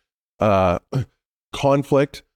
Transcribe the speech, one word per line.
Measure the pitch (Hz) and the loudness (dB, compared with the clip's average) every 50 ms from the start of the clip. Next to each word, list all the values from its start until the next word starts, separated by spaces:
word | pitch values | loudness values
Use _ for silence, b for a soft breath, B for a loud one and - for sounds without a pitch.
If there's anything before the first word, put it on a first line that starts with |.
| _ _ _ _ _ _ _ _ | _ _ _ _ _ _ _ _
uh, | - 110 98 95 95 90 87 - - _ - | 0 2 2 2 2 2 0 -2 -6 _ -6
<clears throat> | 135 113 - _ _ _ _ _ _ _ _ - | -6 -6 -6 _ _ _ _ _ _ _ _ -10
conflict, | - - 139 139 143 139 - 147 135 147 - - - - _ _ | -4 0 0 0 0 0 0 0 0 0 0 -4 -14 -20 _ _